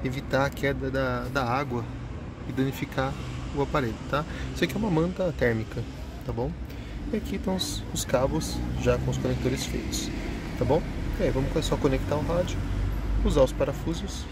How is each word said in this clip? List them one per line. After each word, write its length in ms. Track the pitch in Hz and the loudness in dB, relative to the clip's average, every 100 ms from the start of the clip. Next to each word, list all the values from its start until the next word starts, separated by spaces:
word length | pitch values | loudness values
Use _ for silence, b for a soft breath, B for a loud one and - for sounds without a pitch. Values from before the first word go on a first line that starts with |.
evitar 420 | 131 131 127 131 139 | -2 -4 0 2 2
a 40 | |
queda 400 | - 139 131 131 | 2 0 0 0
da, 340 | 135 131 123 123 | 0 0 0 0
da 160 | 139 | 0
água 400 | 120 131 139 120 113 - - - - - - | 2 0 0 -2 -4 -8 -8 -8 -10 -8 -4
e 40 | |
danificar 600 | 123 135 - 135 - 135 - - - - | 0 0 0 -4 0 -2 -2 -6 -6 -4
o 80 | 143 | -2
aparelho, 320 | 139 151 120 - - | 0 2 0 -4 -2
tá? 140 | 139 156 B B | -2 -2 B B
Isso 100 | - | 0
aqui 100 | 180 | 0
é 40 | 196 | 0
uma 120 | 220 | 2
manta 420 | 156 170 185 185 135 | 2 2 0 -2 2
térmica, 440 | 127 110 110 123 107 - - - - | 2 2 -2 -6 -6 -8 -10 -8 -6
tá 60 | |
bom? 180 | 117 135 - - B B B - | -2 -2 -4 -8 B B B -4
E 40 | 214 | -4
aqui 200 | - 196 | -2 -2
estão 180 | - | 0
os, 300 | 185 - - - | 0 -2 -4 -4
os 120 | - | -4
cabos 520 | - 127 139 156 - - - 123 | 2 2 4 2 0 -2 -2 2
já 180 | 123 123 | 4 4
com 140 | 127 | 2
os 60 | 131 | 0
conectores 460 | 131 123 127 131 | 0 2 2 0
feitos, 440 | - 120 - - - - - - - - | -2 -2 -2 -2 -2 -4 -4 -4 -6 0
tá 60 | |
bom? 180 | 120 156 - - - - | 4 4 2 -2 -2 2
E 40 | |
aí, 60 | 151 | 2
vamos 340 | 127 139 165 | 2 2 0
só 120 | - 143 | 0 2
conectar 400 | 147 147 - 147 | 4 4 2 0
o 60 | |
rádio, 360 | 147 170 180 - - - - - - - | 2 2 0 0 0 0 0 0 0 2
usar 180 | - 147 | 4 6
os 100 | 131 | 6
parafusos. 720 | - 135 143 165 165 190 - - | 4 0 0 -2 -2 -2 -6 -8